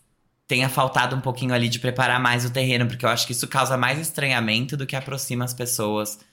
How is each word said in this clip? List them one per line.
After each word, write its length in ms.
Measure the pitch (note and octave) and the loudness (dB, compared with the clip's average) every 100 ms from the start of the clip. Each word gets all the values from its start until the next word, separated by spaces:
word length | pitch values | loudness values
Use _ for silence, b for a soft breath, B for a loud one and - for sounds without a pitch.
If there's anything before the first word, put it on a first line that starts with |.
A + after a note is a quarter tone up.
| _ _ _ _ - | _ _ _ _ -2
tenha 220 | B2+ C3 | 0 2
faltado 480 | D3 C3 C3+ B2+ C3+ | 2 2 2 2 0
um 40 | |
pouquinho 320 | B2+ A#2+ B2+ | -2 -2 0
ali 160 | B2 A#2+ | 2 2
de 100 | A#2+ | 0
preparar 420 | B2+ B2 B2+ B2 | -2 2 2 4
mais 240 | B2 B2 | 4 2
o 60 | B2 | 0
terreno, 360 | C3 B2+ A#2+ A#2 | 0 2 2 0
porque 180 | A2+ | 0
eu 40 | A#2 | 0
acho 180 | A#2+ - | 0 0
que 60 | |
isso 160 | A#2+ - | -2 -2
causa 280 | C3+ B2+ B2+ | 0 2 2
mais 220 | B2 D3 | 0 0
estranhamento 760 | D#3+ - C#3 B2 A2 A2 C3 D3 | -4 -2 0 2 2 0 0 -4
do 100 | C3 | -4
que 100 | C3+ | -6
aproxima 480 | C3+ C3+ - B2 | -6 -8 -4 -4
as 80 | B2 | -4
pessoas 680 | B2 A#2+ - G#2+ G#2+ G#2+ - b | -4 -4 -2 0 0 -2 -8 b